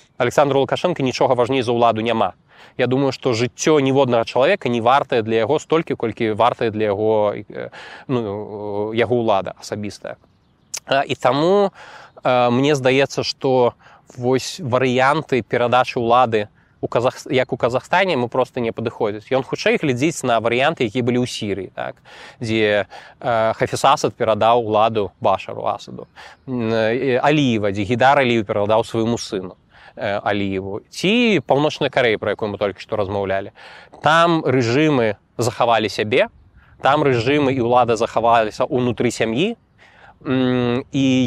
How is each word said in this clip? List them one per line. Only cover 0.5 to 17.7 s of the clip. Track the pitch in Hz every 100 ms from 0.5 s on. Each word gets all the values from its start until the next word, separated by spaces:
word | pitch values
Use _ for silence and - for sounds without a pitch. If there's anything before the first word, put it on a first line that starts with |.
| 135
Лукашэнка | 135 135 - -
нічога | 131 - 135
важней | 123 117 135 117
за |
ўладу | 120 117 110 113
няма. | 113 95 - _ - - -
Я | 123
думаю, | 131 139
што | - 135
жыццё | 110 120 - 160 156
ніводнага | 135 135 131 120
чалавека | 113 123 147 202 139
не | 120
вартае | 113 139 139 123 110
для | 113
яго | 110 151
столькі, | - 160 165 131
колькі | 117 - 113 104
вартае | - - 117
для | 107 107
яго, | 98 107 110 104
э, | 117 107 - 123 - - - -
ну, | 127 107 104 101 104 104 101 107
яго | 113 110 123
ўлада | 113 98 92 -
асабістая. | - 107 104 - - - _ _ _ _ _ - -
А, | 135
і | - 135
таму, | 127 135 165 202 196 - - - - -
э, | - 123 123
мне | 120 139 143
здаецца, | 127 131 139 - 123
што | - 139 127 120 - - - _
вось | 127 123 131 - -
варыянты | 143 123 131 123 131 156 - 127
перадачы | - 123 120 123 127 131
ўлады | 117 120 120 110 104 _ _ _
у | -
Казах-, | 127 123 - -
як | 127 123
у | 135
Казахстане, | 123